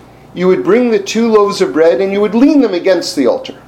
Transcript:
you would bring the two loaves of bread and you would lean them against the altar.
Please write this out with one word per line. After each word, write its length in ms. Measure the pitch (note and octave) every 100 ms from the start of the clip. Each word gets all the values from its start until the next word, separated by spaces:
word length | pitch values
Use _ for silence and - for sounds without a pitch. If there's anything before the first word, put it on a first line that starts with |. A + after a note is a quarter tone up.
| - - - E3+
you 100 | F#3
would 180 | F3
bring 280 | C#3+ A3+ B3
the 100 | G#3
two 300 | F#3+ A3 A#3
loaves 300 | G#3+ G3+ F#3
of 120 | F#3
bread 260 | D3+ E3 F#3+
and 120 | G3
you 100 | G3
would 140 | G#3 A#3
lean 260 | C#4+ D4
them 140 | A3+ F3
against 400 | F#3+ F3 E3+ -
the 100 | A#2+
altar. 340 | F2+ - -